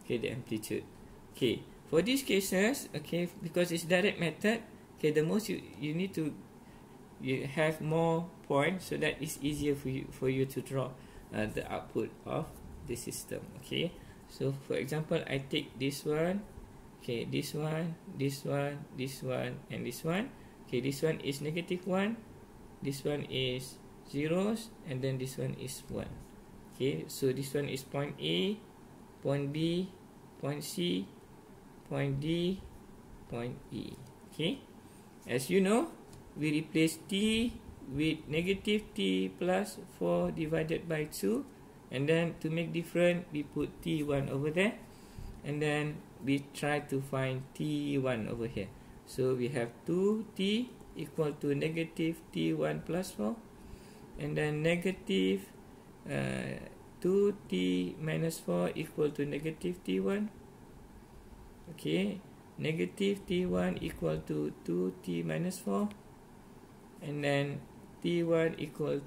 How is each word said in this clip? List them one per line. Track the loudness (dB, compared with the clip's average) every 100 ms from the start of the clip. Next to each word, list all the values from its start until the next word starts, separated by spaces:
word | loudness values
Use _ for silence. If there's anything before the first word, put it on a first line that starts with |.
Okay, | -2 0
the | 0
amplitude. | -2 -2 -4 -2 -4 -4 -14 -18 -18 -16 2
Okay, | 2 2 -4 -16 2
for | 4
these | 6 2
cases, | 4 2 4 4 4 4 -4
okay, | -8 -2 0 0 -2
because | 0 2 2
it's | 2
direct | 4 6 6 4
method, | 0 2 2 2 -2 -16 -18 2
okay, | 4
the | 6
most | 6 2 2
you, | -4 -4 -4
you | -2
need | 0 0
to, | 0 -2 -2 -12 -18 -18 -18 -20 -20 -18 -6
you | 0 0 0
have | 4 2 2
more | 2 4 4 4 0 -8 2
points, | 4 4 2 -2
so | 0
that | 0 0
it's | -4 -2
easier | -2 2 2 2
for | 0
you, | -2 -4
for | 0 2
you | 4
to | 2 0
draw, | -2 -2 -2 -6 -14 -16 -6
uh, | -2 0
the | -2 -4
output | -6 -2 -2 -2 -4 -2
of | -2 -2 -8 -14 -10 -6
the | -4
system. | -4 -8 -6 -8 -8 -12
Okay, | -4 0 0 -4 -16 -18 -18
so | -2 -2 -2 -2
for |
example, | -2 0 -2 0 0 2
I | -2
take | 0 -2 -2 -2
this | -2 0
one, | 0 2 2 0 -4 -12 -14 -16 -18 -10
okay, | -4 -2 0
this | -2 -2
one, | -2 0 0 -2 -4 -10 -2
this | 0 0
one, | 0 0 0 -4 -8 -6
this | -4 -4
one, | -2 0 -2 -6 -8
and | -6 -4
this | -4
one. | 0 0 -2 -8 -18 -18 -2
Okay, | 0
this | 0 2
one | 2 2
is | -2 -2
negative | -2 -2 -2 -2 2
one, | 2 2 0 -8 -18 -18 -18 -18 -4
this | -2 0
one | 0 0 0
is | 0 2 0 -6 -12 -16 -18
zeros, | -4 0 2 4 4 0 -4 -12
and | -6 0
then | 0 0
this | -2 -2
one | -2 -2
is | -6 -8 -6
one. | -6 -6 -10 -14 -18 -18 -18 -16
Okay, | 0 2 2 -4
so | 2 2
this | 2 0
one | 0 0
is | -4
point | -4 -4 -2 -2
A, | 0 2 2 0 -6 -18 -20 -18 -20 -4
point | 0 2 2
B, | 2 2 2 0 -6 -20 -20 -20 -6
point | -4 -2
C, | -4 0 2 2 -2 -10 -20 -20 -20 -20 -20 -20 -4
point | 0 2 2
D, | 2 2 2 0 -6 -16 -18 -18 -18 -16 -8
point | -4 -4 -6 -8
E. | -8 -8 -10 -14 -18 -12
Okay, | -2 -2 -2 -8 -20 -20 -20 -20 -16 -2
as | -2 4
you | 6
know, | 6 6 4 -4 -16 -18 -14 -2
we | 2
replace | 2 2 4 4 2 -2
T | 2 4 4 2 -2 -12 -14 -6
with | 2 2 2 0
negative | 0 2 2 4 2 2
T | 0 2 4 2 0
plus | 2 4 2 -6 -14 -2
four | 2 4 2
divided | 0 2 2 2 0 0
by | 0
two, | 0 0 2 2 -2 -12 -18 -18 -6
and | 0 4
then | 6 4 0
to | 0
make | 0 0
different, | -2 0 6 6 6 0
we | -4
put | -2 -2 -2 -2
T | 0 2
one | 4 2 2
over | 0 2
there, | 4 4 2 -10 -18 -16 -12 -10 -8
and | -4 0
then | 2 4 2 -4 -12 -4
we | 2 2 2
try | -2 2 2
to | 2 -2
find | 0 0 2 0 -4
T | -2 0 2 2 2
one | 4 2 0
over | -2 -2
here. | -2 -4 -8 -18 -18 -8
So | 2 2
we | 4 2 2
have | -2 -2 0
two | 4 4 4 -2 0
T | 2 2 0 -8 -14
equal | -10 -4 0 0 2
to | 2
negative | 2 2 0 -2 0 0 0 -4
T | 0 2
one | 4 2 0
plus | -2 -2 -2
four, | -2 -2 -2 -8 -18 -16 -16 -16 -18 -14 -6
and | -2 2
then | 2 2
negative, | 4 4 2 -2 2 4 4 2 -2 -16 -18 -20 -20 -16
uh, | -4 -2 0 -2 -4 -6 -10 -16 -18 -2
two | 4 6 4 2 -2
T | 2 4 4 0 -2
minus | -2 2 0 0
four | 0 2 2
equal | 0 -4 2 2
to | 2
negative | -2 0 -4 -2 -4 -4
T | 0 2
one. | 2 2 -2 -6 -18 -18 -18 -18 -18 -18 -18 -18 -18 -18 -18 -16 -14
Okay, | -6 0 2 2 -2 -10 -18 -16 -4
negative | -2 0 -2 2 2 2
T | 0 0 2
one | 2 2 0
equal | -4 -2 0 0 0
to | -2 -2 -4
two | -2 0 0 -2
T | -2 -2
minus | 0 0 0 -2
four, | 0 0 0 -4 -16 -20 -20 -20 -20 -20 -20 -20 -20 -10
and | -6 0
then | 4 4 2 -2 -10 -16 -18 -2
T | 2 2
one | 6 6 6 2
equal | -4 -2 0 0